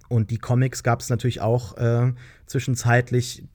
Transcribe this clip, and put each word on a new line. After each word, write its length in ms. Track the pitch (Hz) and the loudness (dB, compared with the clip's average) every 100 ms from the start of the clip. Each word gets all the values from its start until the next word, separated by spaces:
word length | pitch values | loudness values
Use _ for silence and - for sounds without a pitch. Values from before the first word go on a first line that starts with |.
| - | -2
und 220 | 120 107 | 0 0
die 80 | 113 | -4
Comics 460 | - 123 131 - | 0 2 2 0
gab's 260 | - 120 - | -2 -2 0
natürlich 300 | 117 123 - | -2 -2 -2
auch, 360 | 107 120 104 - | 0 0 -2 -2
äh, 360 | 120 117 123 123 - - - | 0 2 2 -2 -10 -20 -6
zwischenzeitlich, 1000 | 139 131 123 120 120 123 123 120 - - | -4 -2 0 4 4 4 0 -2 -8 -18